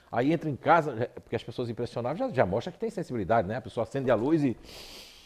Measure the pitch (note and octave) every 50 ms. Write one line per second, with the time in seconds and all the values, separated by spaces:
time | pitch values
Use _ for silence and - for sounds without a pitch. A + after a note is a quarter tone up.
0 | _ - - A2+ B2+ C#3+ E3 E3 - D#3 C#3 A2 - B2+ D#3 E3+ D3+ D3+ B2+ A2
1 | A#2+ - - - - - - A2 - - A#2 - B2+ A#2 A2+ - A#2+ A2+ - B2
2 | A#2 B2 D3 F#3+ C4 C4 G3 B2 A#2+ F#2 F#2 A2+ A#2 F#3 E3+ - - A3+ G#3+ -
3 | D#3+ - B2+ A#2 G2 D#2+ A2 A#2 G2+ F2+ A2 B2+ - G2 - - A2 - - C#3
4 | C3+ B2 B2 G#2 A2+ C#3 E3 E3 C#3+ C3+ G#2+ - - - - - - - - -
5 | - - - - -